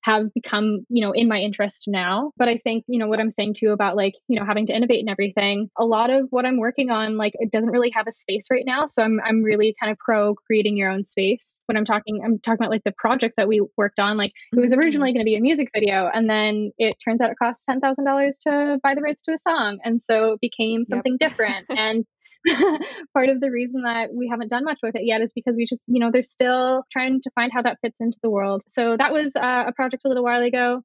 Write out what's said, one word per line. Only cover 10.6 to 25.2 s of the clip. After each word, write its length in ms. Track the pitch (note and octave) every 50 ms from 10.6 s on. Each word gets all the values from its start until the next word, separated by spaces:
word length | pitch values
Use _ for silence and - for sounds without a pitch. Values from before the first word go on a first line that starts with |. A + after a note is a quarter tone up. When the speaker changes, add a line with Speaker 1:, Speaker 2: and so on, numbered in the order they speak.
| G#3 G#3 G#3
Speaker 1:
your 140 | G3+ G3 F#3+
own 120 | F#3+ G3 G3+
space. 580 | - - - F#3+ F#3+ G#3+ A#3+ - - - - _
When 100 | _ G#3+
I'm 80 | G#3+ G#3+
talking, 360 | - G#3 G#3+ G#3 G#3+ G#3+ G#3 -
I'm 140 | A3 A3+ G3+
talking 200 | - - A3+ A3 A#3
about, 60 | G#3
like, 140 | A3 A3 -
the 100 | G#3 G3
project 380 | - - A3 B3 C4 - A#3+ -
that 120 | - G#3 G3
we 180 | A3 G#3+ G3+ - _
worked 220 | - G#3 G3+ _ -
on, 180 | G3+ G3+ G#3+
like, 160 | G#3+ G3+ G3+ _ - - - -
it 80 | A#3+
was 100 | B3 B3
Speaker 2:
Mm-hmm. 100 | B3 B3+
Speaker 1:
originally 320 | D#4 E4 C#4+ D4 C#4+ C4 B3
gonna 120 | A#3+ A3
be 100 | A3 A3
a 60 | G#3
music 300 | A3+ C4+ E4 D4 C#4+ A#3+ -
video. 340 | G#3+ G#3+ G3+ G3 F#3+ F#3+ F3 -
And 160 | A3 A3+ A3
then 400 | G#3+ G#3+ G#3+ G#3+ G#3 G#3+ G#3 G#3 - _
it 200 | A3+ A3 - _ -
turns 160 | - A3+ A#3
out 120 | B3 A3+ -
it 60 | - B3
costs 220 | A#3 B3 - -
ten 160 | - C4 C4
thousand 240 | C4+ C4+ C4+ C4 C#4
dollars 340 | C#4 C4+ C#4 C#4 C#4 C#4 - -
to 320 | D#4 C#4+ C#4+ D4 D4 C#4+ C4+ -
buy 100 | C#4 C#4
the 60 | C#4+ D4
rights 220 | D4 D4 - -
to 80 | - D#4+
a 60 | D#4
song. 400 | - F#4 E4 D#4+ A#3+ G#3 G3+ G3 -
And 180 | A#3 A3+ A#3
so 340 | - - A3+ A3 A3 A3 A3
it 60 | G#3+
became 400 | - A#3+ - - A3+ A3 A3+ A3+
Speaker 2:
Yep. 60 | A#3+
Speaker 1:
something 300 | - - A#3+ - C4 B3+ B3+
different. 480 | D#4 D#4 - - A3+ G#3 G3 F#3+ F#3+ _
Speaker 2:
<laughs> 60 | B3+
Speaker 1:
And 280 | A3 G#3+ A3 A3 A3+ A3 _ _ _ _ _ _ _ _
<laughs> 680 | E4 D#4+ A#3+ D4+ G4 D#4 D4+ D#4 A4 - - F4 - _
part 160 | C#4+ B3+ C4
of 120 | C4+ C4
the 100 | B3 C#4
reason 320 | B3 A#3+ B3 B3 B3 C4 B3
that 280 | A#3+ A#3 A#3 A3+ - -
we 140 | A#3+ B3 A#3+
haven't 200 | A#3+ A#3 A#3 A3
done 160 | A#3+ A#3+ C4+
much 140 | D#4 D4 -
with 140 | - A3+ A3+
it 100 | A3+ F#3+
yet 160 | A#3 A3 A3